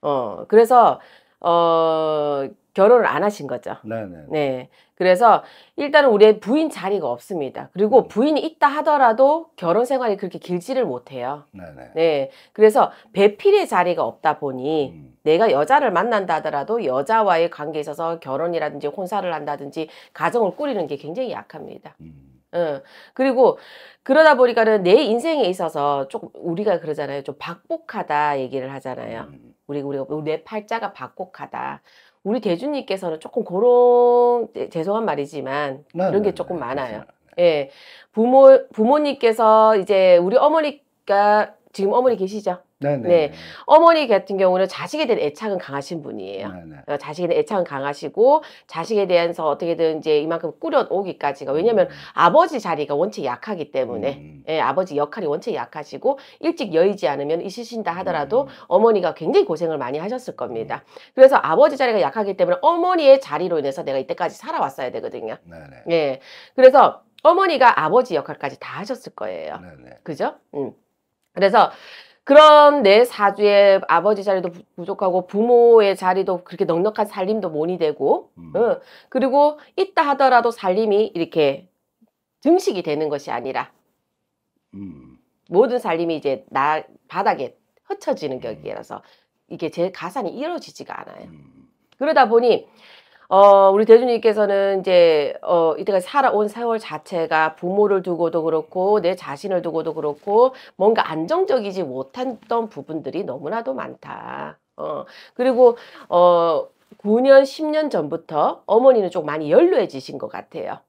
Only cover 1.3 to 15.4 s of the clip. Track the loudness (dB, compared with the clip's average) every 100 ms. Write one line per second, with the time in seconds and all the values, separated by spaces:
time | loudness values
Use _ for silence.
1.3 | _ 0 2 2 2 0 -2 -2 -4 -4
2.3 | -4 -8 -12 _ 2 6 6 4 0 -4
3.3 | -4 -10 -10 -12 -14 -10 -10 -10 -16 -8
4.3 | -4 -4 -6 -12 _ _ _ 0 4 4
5.3 | 4 0 -20 _ -10 2 4 4 6 6
6.3 | 6 0 -2 -2 -6 -6 -6 -4 -8 -8
7.3 | -8 -8 -10 -14 -4 2 2 2 -2 -2
8.3 | -2 -4 _ -2 0 0 2 2 4 2
9.3 | 2 -6 -8 -2 -2 0 -2 -2 -4 -6
10.3 | -12 -8 -8 -4 -4 -4 -6 -12 -10 -10
11.3 | -10 _ -20 -20 -20 -12 -2 0 0 -4
12.3 | -10 _ 2 4 4 0 -2 _ 2 2
13.3 | 2 2 2 2 0 0 -2 -4 -2 -4
14.3 | -2 -6 -6 -4 -4 -4 -8 -20 _ 0
15.3 | 2